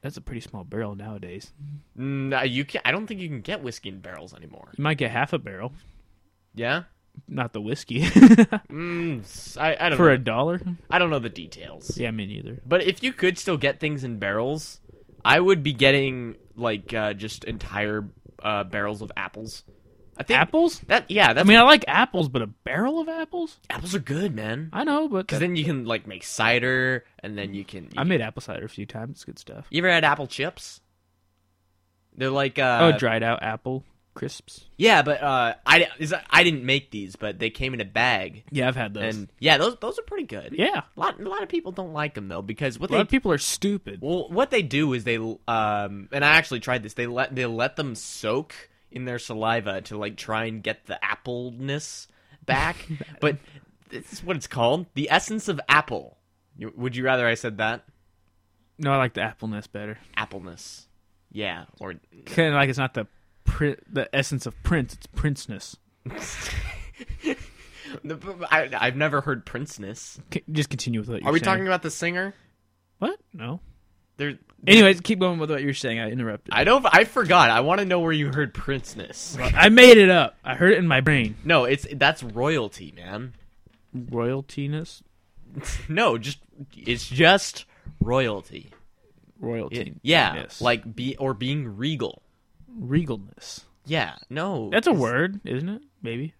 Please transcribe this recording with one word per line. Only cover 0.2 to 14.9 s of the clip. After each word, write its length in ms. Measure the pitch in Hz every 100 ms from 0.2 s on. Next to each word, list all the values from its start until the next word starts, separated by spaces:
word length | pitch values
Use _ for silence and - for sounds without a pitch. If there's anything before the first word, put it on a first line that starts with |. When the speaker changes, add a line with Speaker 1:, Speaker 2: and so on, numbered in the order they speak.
Speaker 1:
pretty 200 | - 120
small 220 | - 104
barrel 320 | 82 104 107 101
nowadays. 580 | 104 107 87 95 - - 143 147 _ -
Speaker 2:
Mm, 400 | 135 139 135 131
uh, 20 |
you 220 | 131 123 143
can, 160 | 190
I 80 | -
don't 140 | 170 214
think 160 | 208
you 60 | 175
can 120 | 139
get 200 | 104 208
whiskey 280 | 127 - -
in 100 | 95
barrels 340 | 90 85 80
anymore. 360 | - 80 - - -
Speaker 1:
You 80 |
might 140 | 147 147
get 140 | 123
half 200 | 120 143
a 60 | 160
barrel. 360 | - 95 120 139 - - _ _ _ _ _ -
Speaker 2:
Yeah? 280 | 117 156 175 _ _ - -
Speaker 1:
Not 260 | 139 123
the 80 | 107
whiskey. 400 | 107 120 - 120
<laughs> 100 | 175 - 247 226 226 214 -
Speaker 2:
Mm, 500 | 147 170 175 170 131
s-, 360 | 101 - - -
I, 200 | 156 156
I 100 | 175
don't 80 | 143
Speaker 1:
For 100 | 170
Speaker 2:
know. 60 | 131
Speaker 1:
a 20 |
dollar? 420 | 117 113 151 175 180 175 -
Speaker 2:
I 80 | 165
don't 140 | 175
know 80 | 147
the 100 | 117
details. 680 | 90 82 - 78 78 - -
Speaker 1:
Yeah, 120 | 120
me 160 | 110 98
neither. 360 | 104 98 113 123
Speaker 2:
But 160 | 185
if 220 | 175 -
you 100 | 254
could 240 | - 180 180
still 200 | - 156
get 220 | 139 139
things 240 | 151 147
in 140 | 127 113
barrels, 640 | 98 104 123 156 156 - -